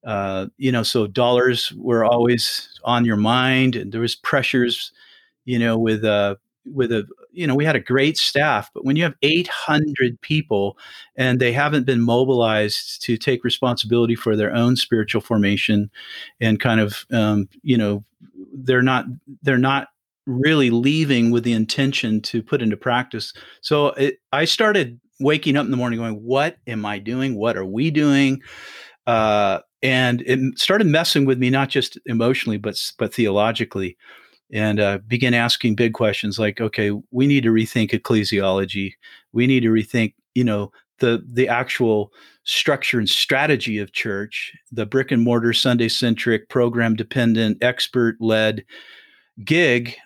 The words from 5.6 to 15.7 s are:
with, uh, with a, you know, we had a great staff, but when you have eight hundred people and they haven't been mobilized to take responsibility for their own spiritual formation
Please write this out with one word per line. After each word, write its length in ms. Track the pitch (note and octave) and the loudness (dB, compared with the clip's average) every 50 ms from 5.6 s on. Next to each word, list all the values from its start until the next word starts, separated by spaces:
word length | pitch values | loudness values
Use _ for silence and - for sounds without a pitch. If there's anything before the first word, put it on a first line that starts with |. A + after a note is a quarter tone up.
| A#2 A#2 A2+ | 0 0 0
with, 260 | A2+ A2+ A2+ A2 G#2+ A2 | 0 0 0 0 0 0
uh, 320 | A2 G#2 G#2 G2+ G2+ G2+ G2+ _ _ _ _ _ | 0 2 2 0 0 -2 -6 _ _ _ _ _
with 260 | - D#3 C3+ B2+ A2+ | -12 -4 -2 -2 0
a, 140 | A#2 A2 G#2 - - _ - _ | 0 -2 -4 -6 -14 _ -20 _
you 160 | _ F3+ F3 | _ -6 -2
know, 80 | D3 B2+ | 0 0
we 80 | C#3 D3 | 0 0
had 140 | D#3+ D3 | 0 0
a 20 | A#2+ | -2
great 380 | - - B2+ C3+ C3+ D3+ D#3+ | -2 0 0 2 2 2 0
staff, 520 | - - - - C#3+ D3 D3+ C3 G#2 G2+ - _ | 0 -4 -2 0 0 0 2 0 -2 -2 -6 _
but 100 | - - | -8 -2
when 100 | C3 C#3 | 0 0
you 60 | D#3 E3+ | 0 0
have 120 | E3 C#3+ _ | -2 -2 _
eight 260 | - D3 D#3 E3+ F3+ | 0 0 0 0 -2
hundred 720 | - - - - E3+ D3+ D3+ D#3 D3+ C#3+ C3+ C3 B2 A#2 - | -4 -8 -8 -2 0 0 0 0 -2 -2 -2 -2 -2 -2 -6
people 560 | - - D3+ D#3 D3+ _ A2 G2+ G2+ G2+ - _ - - - - - _ _ | -6 -2 -2 -2 0 _ -2 0 0 -2 -6 _ -20 -20 -20 -20 -20 _ _
and 240 | - C3+ B2+ B2 B2 | -2 0 0 2 2
they 120 | B2+ A#2+ | 2 0
haven't 340 | A#2 C#3 C#3+ D3 D3+ D3 B2 | 2 0 0 0 0 0 0
been 160 | C3 C3 A#2 | 2 2 2
mobilized 1000 | A#2 A#2 A#2 A#2+ C3 C3 C3+ B2 A#2 A2 A2 G#2+ G#2+ G#2 - - - - - - - | 2 2 4 2 2 2 2 2 2 2 2 0 0 -2 -2 -6 -8 -10 -14 -10 -4
to 140 | - A#2 | -4 -4
take 260 | A2 - - B2+ A#2+ - | -2 0 -2 -2 -2 -2
responsibility 720 | B2 - - - B2 B2 - - G#2+ A#2 A#2+ A#2+ A2+ A#2 | -4 -2 0 0 -2 -2 -2 -2 0 2 2 2 2 0
for 200 | A2+ - A2+ G#2+ | -2 0 0 0
their 180 | G#2+ G#2+ - - | 0 0 0 0
own 220 | A#2+ A#2 A#2+ B2+ | 2 2 2 2
spiritual 460 | A#2+ - - A#2+ A2+ G#2+ - - A2 | 0 0 -2 0 -2 0 0 -2 -4
formation 680 | - - A#2 A2 G2+ G2 G#2 G2 - - | -2 0 0 2 2 2 2 0 0 0